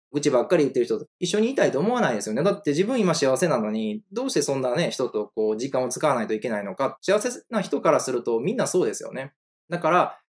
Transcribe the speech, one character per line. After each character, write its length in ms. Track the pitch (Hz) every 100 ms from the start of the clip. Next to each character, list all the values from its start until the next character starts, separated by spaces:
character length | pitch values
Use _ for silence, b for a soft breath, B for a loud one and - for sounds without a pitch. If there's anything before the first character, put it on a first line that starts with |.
| _
愚 100 | 143
痴 100 | 147
ば 100 | 127
っ 60 | -
か 100 | 175
り 60 |
言 80 | 139
っ 20 |
て 60 | 127
る 80 | 117
人 100 | 107
と 80 | - _
一 80 | 175
緒 120 | 208
に 120 | 226
い 40 | 269
た 80 | 196
い 40 |
と 80 | 135
思 140 | 202
わ 80 | 247
な 100 | 165
い 40 | 110
で 60 |
す 80 | 107
よ 40 |
ね。 80 | 113
だ 120 | 185
っ 100 | 190
て 80 | 151
自 120 | 143
分 160 | 202 262
今 140 | 185
幸 240 | 160 135 131
せ 100 | 175
な 120 | 127
の 100 | 107
に、 320 | 110 110 107 -
ど 140 | 208 262
う 40 |
し 20 |
て 80 | 156
そ 140 | 143 135
ん 60 |
な 100 | 127
ね、 160 | 135 147
人 180 | - 123
と 200 | 107 104 -
こ 140 | 107
う 80 | 110
時 120 | 139
間 140 | 135
を 60 | 127
使 180 | - 151
わ 80 | 127
な 80 |
い 40 | 107
と 60 |
い 60 | 107
け 100 | 127
な 100 | 107
い 40 |
の 100 | 101
か。 240 | 95 135 -
幸 180 | - 208
せ 240 | 247 254 -
な 100 | 226
人 180 | 175 285
か 100 | 185
ら 80 | 135
す 120 | -
る 120 | 123
と 160 | 120 113
み 160 | 147 247
ん 20 |
な 80 | 147
そ 160 | 180
う 40 | 123
で 80 | 98
す 80 |
よ 80 | -
ね。 220 | - - - _ _ -
だ 80 | 170
か 140 | 165
ら、 260 | 175 - -